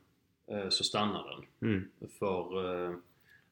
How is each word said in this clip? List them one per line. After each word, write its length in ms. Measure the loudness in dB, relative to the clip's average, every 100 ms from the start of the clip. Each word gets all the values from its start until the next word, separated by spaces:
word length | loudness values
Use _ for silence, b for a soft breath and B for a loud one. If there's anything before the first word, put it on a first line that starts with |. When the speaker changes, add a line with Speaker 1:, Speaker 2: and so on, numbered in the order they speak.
| _ _ _ _ -6
Speaker 1:
eh, 220 | -4 0
så 140 | 0
stannar 460 | 2 2 2 0 -6 -10 -14 -2
den. 100 | 2
Speaker 2:
Mm. 180 | 2 0 -10 -12 -2
Speaker 1:
För, 540 | 0 0 -2 -2 0 0 -2
eh, 60 | -4 -10 b b b b